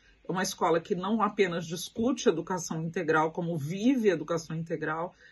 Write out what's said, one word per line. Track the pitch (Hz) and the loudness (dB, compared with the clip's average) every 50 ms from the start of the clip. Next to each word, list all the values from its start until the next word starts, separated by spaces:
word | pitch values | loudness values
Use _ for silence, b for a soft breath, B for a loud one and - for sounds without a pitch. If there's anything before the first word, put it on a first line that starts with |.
| b b b b b - | b b b b b -4
é | |
uma | 175 185 | -2 -2
escola | 185 185 - - 208 170 165 165 | -2 -2 -2 0 2 4 2 2
que | 165 - 196 | 2 0 -4
não | 175 180 196 226 220 | -2 0 0 0 2
apenas | 208 208 - - 190 180 170 170 160 156 | 2 2 2 2 2 2 2 -4 -6 -6
discute | 175 - - - - 113 117 - - - - 233 | -8 -8 -8 -8 -4 -2 0 0 0 2 2 2
educação | 165 160 160 - 185 175 175 - 175 160 | 2 2 0 -2 -4 -4 -4 -4 -6 -4
integral, | 160 165 165 196 170 151 156 156 156 160 | -4 -4 -4 -4 0 2 2 4 2 2
como | - 180 175 165 170 | 0 -4 -4 -2 -2
vive | 147 135 151 185 196 214 254 277 247 214 202 | -4 -4 -4 -4 0 2 4 4 4 4 4
educação | 170 156 156 - 170 165 165 - 165 | 4 2 0 -2 -4 -4 -4 -4 -6
integral, | 160 165 - 165 156 156 151 156 165 175 185 b b b b | -6 -4 -4 -4 -4 -2 -2 -2 -4 -4 -6 b b b b